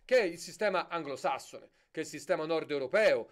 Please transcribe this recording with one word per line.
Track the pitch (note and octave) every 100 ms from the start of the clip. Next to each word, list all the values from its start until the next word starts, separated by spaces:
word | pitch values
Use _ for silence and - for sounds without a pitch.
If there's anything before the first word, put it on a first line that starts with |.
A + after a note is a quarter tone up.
| -
che | B3+
è |
il | F#3+ E3+
sistema | - - G#3+ F#3 D#3+
anglosassone, | E3+ D3 C3 F3+ C3 - B2 A2 _ _
che | -
è |
il | D3+
sistema | D3+ - E3 D#3
nord | D#3+ C#3+
europeo, | C#3+ B2+ G3+ G#3 B2+ A2